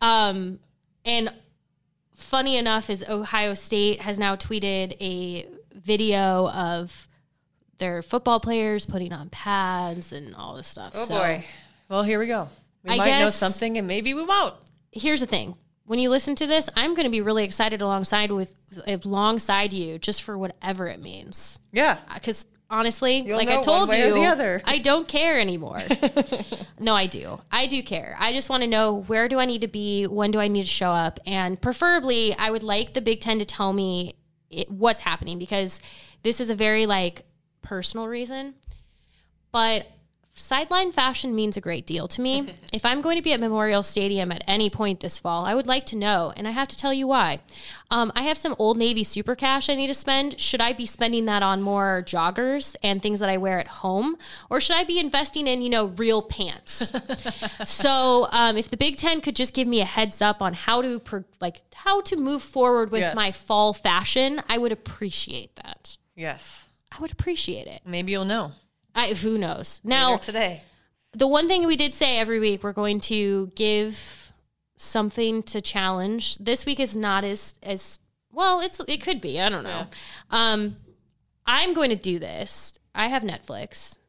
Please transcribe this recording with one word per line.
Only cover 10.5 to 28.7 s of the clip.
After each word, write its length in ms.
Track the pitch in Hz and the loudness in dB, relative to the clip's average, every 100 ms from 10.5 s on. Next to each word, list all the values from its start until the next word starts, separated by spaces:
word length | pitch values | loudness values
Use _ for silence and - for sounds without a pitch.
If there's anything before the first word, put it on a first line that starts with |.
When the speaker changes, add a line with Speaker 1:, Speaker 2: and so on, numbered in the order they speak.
| 131 | -12
Speaker 1:
this 120 | - | -12
stuff. 240 | - 98 208 | -12 -12 -8
Speaker 2:
Oh, 100 | 233 | -4
Speaker 1:
So 120 | 214 | 0
Speaker 2:
boy. 280 | 175 160 170 - - _ _ | 0 -2 -6 -18 -20 _ _
Well, 160 | 196 | -2
here 160 | 208 214 | 0 0
we 80 | 233 | 0
go. 220 | 226 151 - _ _ | -2 -4 -12 _ _
We 80 | - | 0
Speaker 1:
I 60 | 240 | 4
Speaker 2:
might 80 | - 277 | 6 6
know 60 | 302 | 4
Speaker 1:
guess 100 | - | 4
Speaker 2:
something 420 | 196 196 233 226 | 0 0 -2 -2
and 100 | 190 | -2
maybe 260 | 196 226 | 0 0
we 100 | 277 330 | -2 2
won't. 280 | 403 269 - _ _ _ | 2 2 -2 _ _ _
Speaker 1:
Here's 300 | 233 285 302 | -4 0 2
the 40 | 247 | 2
thing. 300 | 185 107 175 _ _ - | -2 -2 -10 _ _ -4
When 120 | 233 | 0
you 140 | 254 | 4
listen 240 | 262 285 285 | 2 2 -2
to 100 | 302 | 2
this, 240 | 311 302 - | 2 2 0
I'm 180 | 277 | 0
gonna 160 | 339 269 | 2 0
be 100 | 226 | 0
really 220 | 202 220 | 2 0
excited 380 | 202 190 220 214 | 0 0 0 0
alongside 500 | 202 196 190 208 208 | -2 -2 0 0 2
with, 220 | 202 185 - _ 185 - | 0 -4 -10 _ -12 -6
alongside 880 | 196 202 202 214 226 - 196 208 | -6 -2 0 2 2 2 2 2
you 240 | 190 165 160 | -2 -6 -6
just 240 | - - | -4 -6
for 160 | - 202 | -6 -6
whatever 480 | 190 - 190 190 175 | -8 -6 -8 -6 -6
it 160 | 90 | -8
means. 580 | - - - - - - _ | -14 -16 -10 -6 -6 -8 _
Speaker 2:
Yeah. 240 | 208 302 - - | 2 2 2 -4
Speaker 1:
Uh, 120 | - | -10
'cause 260 | - 214 - _ _ | -6 -6 -8 _ _
honestly, 520 | 220 226 226 262 262 | 0 0 2 2 2
Speaker 2:
You'll 160 | 233 220 | 2 0
Speaker 1:
like 80 | 233 | 4
I 60 | 240 | 4
Speaker 2:
know 80 | |
Speaker 1:
told 160 | 269 339 403 | 6 4 6
Speaker 2:
one 80 | 427 | 6
way 60 | |
or 40 | 466 | 6
Speaker 1:
you, 40 | |
Speaker 2:
the 120 | 415 359 | 6 6
other. 360 | 302 226 180 - | 4 2 0 2
Speaker 1:
I 120 | 285 | 2
don't 300 | 269 302 330 | 4 2 2
care 320 | 294 330 294 | 2 2 4
anymore. 420 | 196 180 156 - 190 | 2 -2 -6 -8 -2
Speaker 2:
<laughs> 920 | 240 294 - - - 214 214 190 - | 2 2 2 0 -4 -6 -10 -12 -4
Speaker 1:
No, 140 | 220 | 2
I 140 | 208 190 | 4 2
do. 340 | - 78 - - | -2 -10 -12 -2
I 140 | 226 269 | 0 0
do 160 | 269 | -2
care. 340 | 254 185 - - | -2 -6 -6 -2
I 140 | 220 | 0
just 160 | 254 269 | 0 0
wanna 180 | 262 | 0
know, 260 | 240 | 2